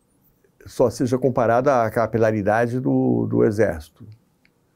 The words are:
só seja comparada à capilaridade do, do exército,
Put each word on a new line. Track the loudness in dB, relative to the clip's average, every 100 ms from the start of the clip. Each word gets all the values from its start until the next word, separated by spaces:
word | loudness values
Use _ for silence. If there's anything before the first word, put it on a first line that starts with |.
| _ _ _ _ _ _ -14
só | 0 0
seja | 0 -2 0
comparada | 0 0 2 2 2 2
à | 0
capilaridade | -2 -2 0 0 0 0 0 0 -2
do, | -2 0 0 0 0
do | 2
exército, | 0 2 0 -2 -10 _ -20 -20 _ _ _ _ _